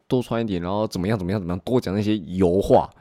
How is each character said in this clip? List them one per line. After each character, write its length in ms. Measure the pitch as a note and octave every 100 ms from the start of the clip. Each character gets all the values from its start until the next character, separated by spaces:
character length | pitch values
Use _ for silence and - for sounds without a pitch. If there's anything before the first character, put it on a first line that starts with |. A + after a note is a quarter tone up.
| -
多 120 | B2+
穿 220 | A#2+ A#2
一 20 |
点， 160 | A2+ F2+
然 100 | F2
后 160 | G#2 G#2+
怎 120 | F#2
么 60 | F#2
样， 100 | A2+
怎 80 |
么 60 | F2
样， 80 | G#2
怎 60 | E2+
么 60 |
样”， 80 | F2+
多 160 | - B2
讲 140 | -
那 80 | G2
些 160 | G#2 G#2+
油 420 | D2+ F#2 F2+ F#2+
话， 300 | G2 A#2 - _